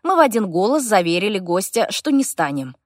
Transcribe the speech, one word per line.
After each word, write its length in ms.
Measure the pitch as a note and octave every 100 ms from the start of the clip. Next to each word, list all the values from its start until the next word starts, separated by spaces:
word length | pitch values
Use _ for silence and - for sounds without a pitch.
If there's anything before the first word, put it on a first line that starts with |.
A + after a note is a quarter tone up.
мы 120 | E4+
в 40 | F4+
один 280 | C#4+ A3+ G3
голос 360 | E3 G#3 D4+
заверили 560 | A#3+ G3+ E3+ F3 G3+ G3+
гостя, 480 | F3 F3 - A3+ G#3
что 220 | - D#4
не 120 | C#4
станем. 520 | C4 - D3 C#3 C3 C3